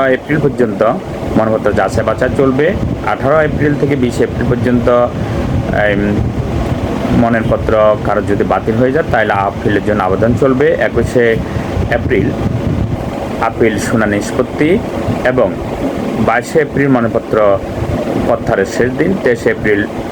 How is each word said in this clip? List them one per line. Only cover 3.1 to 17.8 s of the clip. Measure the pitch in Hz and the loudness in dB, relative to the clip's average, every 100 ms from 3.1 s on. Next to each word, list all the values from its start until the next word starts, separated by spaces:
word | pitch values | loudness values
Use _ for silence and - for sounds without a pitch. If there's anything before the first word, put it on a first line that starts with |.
| 104 131 156 | -2 2 2
এপ্রিল | 151 147 147 143 | 2 0 0 0
থেকে | 143 139 | 0 0
বিশে | 123 113 | 0 0
এপ্রিল | 117 - 120 | -2 0 -2
পর্যন্ত, | 123 120 123 123 123 120 - - - - - - 107 104 | 0 2 2 2 2 2 -2 -4 -2 -2 -2 0 0 2
এই, | 101 101 101 - - - - - - - - - 123 | 2 0 0 -2 -2 -2 -2 -2 -2 -4 -4 0 2
মনোনয়নপত্র | 117 117 107 107 - 110 107 107 | 2 2 0 0 2 4 4 4
কারো | 113 104 | 0 0
যদি | 101 98 | 0 0
বাতিল | 92 95 113 110 | 2 0 0 2
হয়ে | 127 | 2
যায়, | 147 156 | 2 0
তাহলে | 123 107 | 0 2
আপিলের | 101 98 - 110 101 | 2 0 -2 0 0
জন্য | 101 104 | 0 0
আবেদন | 92 95 117 113 | 0 2 2 2
চলবে। | 135 127 151 - | 2 4 2 2
একুশে | 110 113 117 127 117 113 - - - - - | 0 0 0 2 2 2 -2 -4 -4 -2 -2
এপ্রিল | 117 - 107 - - - - - - - - - - - - | -2 0 0 0 -2 -2 -2 -2 -2 -2 -4 -6 -6 -6 -4
আপিল | 113 - 113 101 | -4 0 0 0
শুনানি | - 113 104 101 | 0 0 0 0
নিষ্পত্তি | - 127 120 - 151 214 - - - - | -2 -2 -4 0 0 0 -2 -4 -4 -2
এবং | 127 127 98 82 - - - - - 110 | 0 2 0 -2 -6 -4 -4 -4 -4 0
বাইশে | 110 120 - 160 | 0 0 2 0
এপ্রিল | 143 147 139 | 0 0 2
মনোনয়নপত্র | 127 113 113 - 113 104 98 - - | 2 2 -2 0 2 4 2 -2 -4